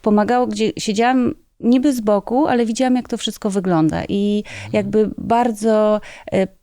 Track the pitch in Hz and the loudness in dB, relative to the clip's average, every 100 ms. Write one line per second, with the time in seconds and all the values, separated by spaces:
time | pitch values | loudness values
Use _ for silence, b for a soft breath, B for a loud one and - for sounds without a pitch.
0 | 220 208 208 247 233 208 220 - - 202 | 2 2 2 0 0 -2 -2 -2 -4 0
1 | 233 262 240 - _ _ 226 254 294 247 | 2 2 0 -4 _ _ 2 4 2 0
2 | 208 208 - 247 311 240 226 226 254 254 | 0 0 0 0 2 2 0 0 0 0
3 | 233 226 - - 214 196 185 165 156 165 | -2 -6 -6 -4 -4 -2 0 2 2 0
4 | - 202 202 208 208 - - 214 202 214 | -4 -2 0 -2 -4 -16 -4 -4 0 0
5 | 208 - - 233 240 208 220 214 214 214 | 0 -2 -2 0 0 0 0 2 2 0
6 | B B - 190 190 _ | B B -4 -2 -2 _